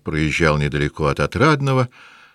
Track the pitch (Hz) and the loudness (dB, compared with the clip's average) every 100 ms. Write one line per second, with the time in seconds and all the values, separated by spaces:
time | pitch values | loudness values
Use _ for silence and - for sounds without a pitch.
0 | - 78 78 69 80 73 73 73 73 - | -4 -2 -2 2 2 2 0 -2 -4 -2
1 | 76 69 73 - 143 147 139 131 123 - | -2 0 -2 0 2 2 0 0 -2 -6
2 | - - - | -20 -20 -20